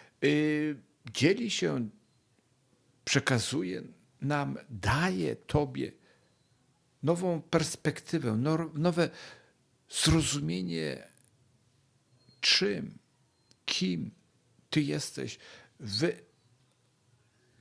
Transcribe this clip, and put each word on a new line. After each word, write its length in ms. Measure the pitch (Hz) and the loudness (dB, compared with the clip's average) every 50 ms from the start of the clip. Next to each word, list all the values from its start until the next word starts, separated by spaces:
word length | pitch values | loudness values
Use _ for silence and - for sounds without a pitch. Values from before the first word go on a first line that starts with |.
| - - _ - 139 | -20 -20 _ 0 2
y, 520 | 147 147 151 151 151 151 151 151 151 147 120 - _ _ _ - 110 - | 2 2 4 2 2 0 0 -2 -2 -4 -8 -12 _ _ _ -18 -10 -2
dzieli 380 | - 123 170 208 247 233 202 | 2 4 4 4 4 0 -4
się, 380 | - - 185 160 143 127 113 104 - _ _ _ _ _ _ _ _ _ _ _ _ _ _ _ _ _ _ _ _ _ - | -2 0 0 0 0 0 -2 -4 -8 _ _ _ _ _ _ _ _ _ _ _ _ _ _ _ _ _ _ _ _ _ -4
przekazuje 760 | - - 139 - - 131 113 - - 123 - 95 90 92 87 - - - _ _ _ _ - | 0 0 2 4 4 2 2 2 0 -2 -2 -2 -4 -6 -8 -10 -12 -18 _ _ _ _ -6
nam, 360 | 135 139 147 143 143 139 135 - - - | -4 -2 0 0 -2 -2 -6 -8 -10 -12
daje 680 | 117 98 95 101 120 147 175 190 185 185 160 131 - | -12 -4 0 2 2 2 2 0 0 0 -2 -2 -4
Tobie 560 | - - - - 147 147 131 127 135 131 - - _ _ _ _ _ _ _ _ _ _ _ _ _ _ _ _ _ _ _ _ - - | -6 -8 0 2 2 2 2 -2 -6 -6 -6 -8 _ _ _ _ _ _ _ _ _ _ _ _ _ _ _ _ _ _ _ _ -4 0
nową 380 | 147 175 170 190 180 170 160 | 0 0 2 2 0 0 -2
perspektywę, 920 | - - - 165 160 - - - - 156 - - - - 170 160 - 117 | -4 0 2 2 2 2 -4 -2 -2 -2 -2 -2 -6 -2 -2 0 2 2
nor-, 480 | 107 110 127 151 160 165 165 165 165 147 | 2 2 2 2 2 2 0 -4 -2 2
nowe 300 | 160 180 165 170 160 - - - - - - - _ _ _ _ _ _ _ _ _ _ | 2 2 4 4 2 0 0 -10 -18 -18 -20 -20 _ _ _ _ _ _ _ _ _ _
zrozumienie, 1160 | - - - 156 156 165 151 - 139 147 147 156 175 190 185 175 165 160 156 147 - - - - _ _ _ _ _ _ _ _ _ _ _ _ _ _ _ _ _ _ _ _ _ _ _ _ _ - | -4 2 4 4 4 4 4 2 -2 -2 -2 -2 -2 -2 -4 -4 -4 -2 -2 -4 -4 -8 -12 -20 _ _ _ _ _ _ _ _ _ _ _ _ _ _ _ _ _ _ _ _ _ _ _ _ _ -2
czym, 560 | - - - - 185 202 196 - - - - - _ _ _ _ _ _ _ _ _ _ - _ - | 2 4 4 4 2 0 -2 -4 -6 -10 -12 -18 _ _ _ _ _ _ _ _ _ _ -20 _ -6
kim 460 | - - - 180 185 175 165 - - - _ _ _ _ _ _ _ _ _ _ - | -4 -2 0 0 -2 -2 -2 -4 -8 -10 _ _ _ _ _ _ _ _ _ _ -2
Ty 120 | - 156 | 0 0
jesteś 580 | 147 143 151 151 - - - 139 131 117 - - - - - - - _ _ _ | 2 2 -2 -4 -4 -8 -8 -8 -8 -8 -10 -14 -16 -20 -20 -20 -20 _ _ _
w, 340 | 135 104 98 104 156 175 - - - _ _ _ _ _ _ _ _ _ _ _ _ _ _ _ _ _ _ _ _ _ _ _ _ _ _ _ | -10 -6 -2 0 0 0 -2 -4 -12 _ _ _ _ _ _ _ _ _ _ _ _ _ _ _ _ _ _ _ _ _ _ _ _ _ _ _